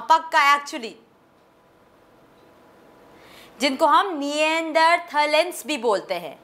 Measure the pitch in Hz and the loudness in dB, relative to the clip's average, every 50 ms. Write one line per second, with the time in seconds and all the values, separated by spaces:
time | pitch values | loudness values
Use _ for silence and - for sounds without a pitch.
0 | 226 - 320 320 - 320 - 320 285 285 285 285 285 - 320 302 226 220 175 - | 2 2 2 2 2 0 0 2 4 4 4 2 0 -4 -10 -10 -10 -12 -14 -18
1 | _ _ _ _ _ _ _ _ _ _ _ _ _ _ _ _ _ _ _ _ | _ _ _ _ _ _ _ _ _ _ _ _ _ _ _ _ _ _ _ _
2 | _ _ _ _ _ _ _ _ _ _ _ _ _ _ _ _ _ - _ _ | _ _ _ _ _ _ _ _ _ _ _ _ _ _ _ _ _ -20 _ _
3 | - - - - - - - - - - - - - 294 269 254 330 302 294 330 | -20 -20 -20 -20 -20 -20 -20 -20 -20 -20 -8 -4 -4 -2 0 0 2 4 4 4
4 | 381 403 349 294 277 285 294 302 311 311 320 330 330 320 302 320 320 330 339 339 | 2 0 -2 -6 -6 -6 -2 -2 0 0 0 -2 -4 -2 0 2 4 4 4 2
5 | 339 - - 294 294 294 302 302 349 359 349 - - 240 302 269 220 240 208 185 | 0 -2 -2 -2 0 2 2 2 0 0 -4 -10 -8 -8 -6 -4 -2 0 -2 -2
6 | 151 - 185 170 170 147 135 - | -2 -6 -8 -8 -8 -10 -14 -18